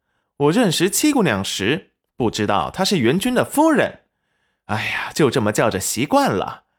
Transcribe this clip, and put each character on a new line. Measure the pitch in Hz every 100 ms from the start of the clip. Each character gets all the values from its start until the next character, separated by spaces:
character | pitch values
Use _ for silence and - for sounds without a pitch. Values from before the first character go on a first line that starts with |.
| _ _ _ -
我 | 143
认 | 196 214
识 | - 185
戚 | - 302
姑 | 269
娘 | 170 98 98
时， | - 98 151 - _ _ -
不 | 110
知 | - 104
道 | 101 65
她 | -
是 | 190 180
元 | 113 180
君 | 247
的 | 240 -
夫 | - 320
人。 | 254 - - _ _ _ _ _ _ -
哎 | 107 104
呀， | - -
就 | - 139
这 | 131
么 | 101
叫 | - 120
着 | 92
习 | - 107 147
惯 | 277 247
了， | 101 - - _